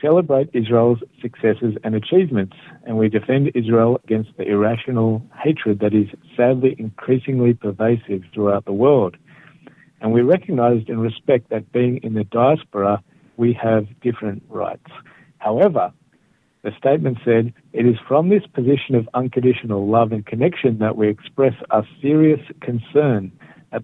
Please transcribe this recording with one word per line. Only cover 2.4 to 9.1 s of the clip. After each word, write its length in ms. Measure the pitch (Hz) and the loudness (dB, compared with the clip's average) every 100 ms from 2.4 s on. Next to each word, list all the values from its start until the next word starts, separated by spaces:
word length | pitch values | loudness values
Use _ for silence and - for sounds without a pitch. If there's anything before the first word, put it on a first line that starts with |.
| 95 - - - | -4 -8 -20 -18
and 100 | - 110 | -6 0
we 160 | 110 107 | 0 0
defend 240 | - 135 139 123 | 0 0 0 -2
Israel 300 | 110 117 113 127 | 0 2 2 0
against 260 | - 110 107 - | -2 -4 -4 -8
the 80 | 98 | -2
irrational 560 | 104 107 113 - 120 113 110 - - 151 | 0 0 -2 -4 0 0 -2 -6 -6 -2
hatred 300 | 156 113 101 | -2 -2 -2
that 120 | 104 107 | 0 0
is 60 | 101 - _ - | 0 -6 _ 0
sadly 320 | 123 131 131 - 110 | 0 2 0 -2 -8
increasingly 680 | - - 131 - 131 120 117 107 | -8 -2 -2 0 0 2 0 -2
pervasive 560 | 95 110 117 - 98 90 | -2 0 -2 -4 -10 -8
throughout 320 | - 104 101 | -4 0 0
the 140 | 98 101 | -2 0
world. 300 | 131 139 92 | 4 4 2